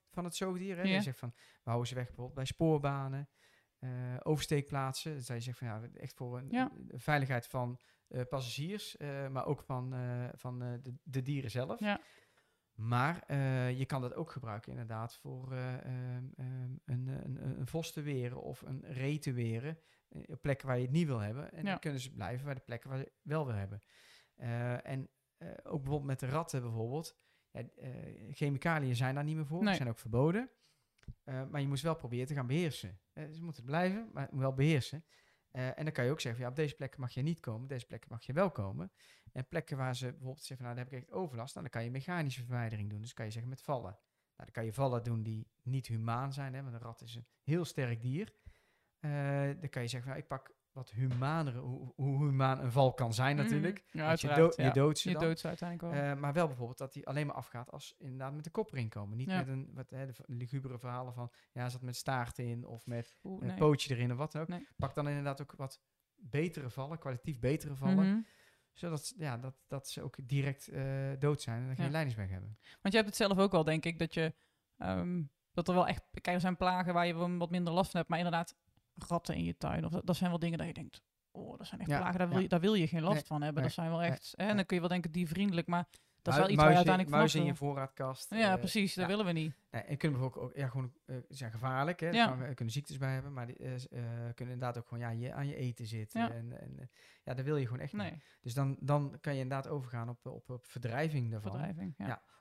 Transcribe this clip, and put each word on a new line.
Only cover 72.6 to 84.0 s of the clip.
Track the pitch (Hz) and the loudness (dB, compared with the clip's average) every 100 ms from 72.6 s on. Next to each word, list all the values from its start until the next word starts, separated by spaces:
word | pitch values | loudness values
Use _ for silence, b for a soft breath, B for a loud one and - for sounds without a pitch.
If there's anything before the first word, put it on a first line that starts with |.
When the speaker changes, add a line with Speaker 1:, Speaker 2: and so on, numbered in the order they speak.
| B B | B B
Speaker 2:
Want | 196 | 4
je | 220 | 4
hebt | 208 | 4
het | - | 4
zelf | 202 190 | 4 8
ook | 196 | 8
wel, | 185 | 8
denk | 156 160 170 | 6 4 2
ik, | 165 | 0
dat | 165 | -2
je, | - 160 - _ _ _ _ | 2 0 -2 _ _ _ _
ehm, | 92 92 175 175 147 _ _ | -2 0 0 0 -2 _ _
dat | - 165 | -2 4
er | |
wel | 180 - | 6 6
echt, | - - | 2 -4
kijk, | - - 180 | -8 0 2
er | |
zijn | 185 180 | 2 4
plagen | 180 180 180 | 2 4 4
waar | 175 175 | 4 4
je | 165 | 4
wel | 175 180 | 2 2
wat | 170 | 2
minder | 180 170 | 2 4
last | 170 190 | 4 4
van | 175 | 2
hebt, | 160 | 2
maar | 170 | 2
inderdaad | 180 165 170 - _ _ _ - | 2 2 -2 -8 _ _ _ -16
ratten | - 170 - - | -2 -2 0 -2
in | |
je | 165 165 | 0 -2
tuin. | - 165 160 | -2 0 0
Of | |
dat, | 170 - | -2 2
dat | 175 | 2
zijn | 180 | 4
wel | 170 | 2
dingen | 170 165 | 0 0
dat | 165 | -4
je | |
denkt, | 170 - - _ _ _ | -8 -12 -14 _ _ _
"Oh, | - 208 - | -14 -12 -12
dat | - | -12
zijn | - | -6
echt | - | 0
Speaker 1:
Ja, | 143 | 2
Speaker 2:
plagen, | 180 180 | 2 2
daar | 175 | 2
wil | 185 | 4
Speaker 1:
ja. | |
Speaker 2:
je, | 185 | 4
daar | 175 | 4
wil | 185 | 6
je | 214 160 | 6 4
geen | 165 | 2
last | 147 156 | 4 2
Speaker 1:
Nee, | - | 2
Speaker 2:
van | 151 | -2
hebben." | 147 147 | 0 2
Speaker 1:
nee, | |
Speaker 2:
Dat | 131 | 0
zijn | - 165 | 0 0
wel | |
Speaker 1:
nee, | 165 | 2